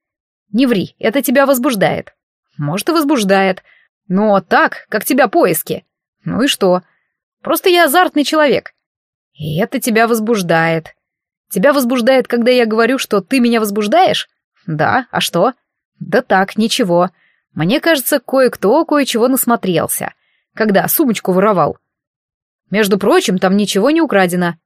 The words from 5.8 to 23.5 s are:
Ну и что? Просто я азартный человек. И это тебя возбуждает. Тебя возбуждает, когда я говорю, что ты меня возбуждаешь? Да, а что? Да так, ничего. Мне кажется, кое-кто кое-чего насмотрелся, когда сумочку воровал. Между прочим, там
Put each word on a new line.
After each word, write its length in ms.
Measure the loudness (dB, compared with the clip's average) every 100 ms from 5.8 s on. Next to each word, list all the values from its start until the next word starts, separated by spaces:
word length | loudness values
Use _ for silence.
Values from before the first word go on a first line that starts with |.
| -12 _ _ _ -8
Ну 180 | -4
и 40 | -2
что? 360 | 0 0 0 -2 _ _ _ _ _
Просто 280 | -6 -2 2
я 160 | 2 4
азартный 380 | 2 2 0
человек. 500 | -2 0 2 0 -4 _ _ _ _ _ _
И 260 | -14 -8 -4
это 200 | -4 -4
тебя 280 | -2 0 2
возбуждает. 880 | 0 -2 -2 0 0 0 -2 -6 _ _ _ _ _ -10
Тебя 240 | 0 2
возбуждает, 540 | 2 0 0 2 2 0
когда 240 | -2 2
я 140 | 2 2
говорю, 320 | 2 0 0
что 240 | -2 -2
ты 180 | 0 0
меня 200 | 2 0
возбуждаешь? 680 | -2 -4 0 2 2 0 -6 _ _ _ -8
Да, 400 | -2 0 0 -2
а 100 | -6
что? 320 | -4 0 -2 -2 _ _ _ -18
Да 220 | -4 -2
так, 360 | 0 0 0 -2
ничего. 520 | -2 -2 0 0 0 _ _ _ _
Мне 260 | -6 -2 0
кажется, 400 | 0 0 0 -4
кое-кто 680 | -2 0 0 0 0 2 2
кое-чего 420 | 0 0 0 0
насмотрелся, 840 | 0 0 -2 0 -2 -2 -6 -10 -14 _ _ _
когда 340 | -4 0 2 0
сумочку 440 | 0 0 -2 -2
воровал. 460 | 0 2 2 0 -4 _ _ _ _ _ _ _ _ -6
Между 280 | -2 0 0
прочим, 400 | 2 2 0 0
там 200 | 0